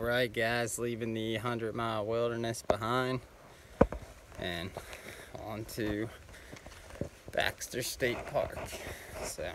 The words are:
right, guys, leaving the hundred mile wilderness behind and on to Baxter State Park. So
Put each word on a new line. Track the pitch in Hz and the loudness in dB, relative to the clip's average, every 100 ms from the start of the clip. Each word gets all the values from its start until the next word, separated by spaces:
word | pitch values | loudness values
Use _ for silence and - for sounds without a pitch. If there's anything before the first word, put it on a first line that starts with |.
right, | 117 123 127 | 4 4 4
guys, | 113 113 120 117 - | 4 4 4 2 0
leaving | 120 117 113 | 0 0 0
the | 113 110 | 0 2
hundred | 113 117 120 113 | 2 2 0 0
mile | 110 117 110 | 0 0 2
wilderness | 107 117 117 117 117 113 | 2 4 2 2 0 -2
behind | - 101 110 123 127 127 - - - - - - - - - - - - | 2 2 4 4 4 0 -2 -18 -20 -18 -18 8 8 8 -8 -16 -16 -6
and | 90 87 87 - - - - - - - | -4 -2 -4 -6 -10 -12 -12 -12 -12 -10
on | 104 107 | -6 -6
to | 113 - 107 104 113 - - - - - - - - - - - - | -6 -2 0 0 -2 -6 -16 -16 -14 -14 -14 -16 -14 -8 -8 -8 -4
Baxter | - - - - 117 | 2 2 0 -4 -4
State | 123 - 127 117 - | -4 2 2 2 0
Park. | 143 - - - - - - - - | 0 0 -2 -6 -6 -8 -8 -10 -6
So | - - 82 | -6 -4 -6